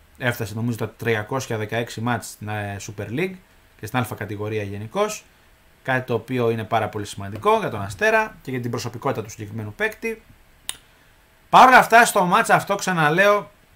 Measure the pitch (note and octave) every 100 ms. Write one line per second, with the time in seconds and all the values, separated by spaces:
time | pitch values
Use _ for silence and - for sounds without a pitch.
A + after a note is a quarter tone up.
0 | _ - B2 - G#2+ G#2+ A#2+ A2+ A2+ -
1 | A2+ A2+ G#2 C3+ B2+ A2 G#2+ A#2 A#2 -
2 | A#2 A#2 - - G#2+ G#2+ G2+ G2 - G#2
3 | G2+ B2 F#3+ F#3 _ _ _ _ A2 B2+
4 | A#2+ G#2+ G#2 G#2 G#2+ A2 G2+ G2+ A2 G3
5 | G#3+ G#3+ - _ _ _ _ _ - B2+
6 | B2+ A2+ - B2+ A#2 A2+ G#2+ A2+ G#2 G#2+
7 | G2+ - G2 G#2 G3+ A3 D#3+ A2 G2 -
8 | G#3+ A3 G#3+ - - B2+ A#2+ A#2 A#2 A#2+
9 | C#3 A#2+ A2 - G#2 A2 G#2 - A3 A3
10 | A3+ A3 _ - _ _ - - _ _
11 | _ _ _ _ _ F3 B3+ B3 F#3 A3+
12 | A#3 G#3+ F3+ G3+ A3 F3 - G3+ F#3+ F3
13 | D3 E3 G3+ G#3 - _ _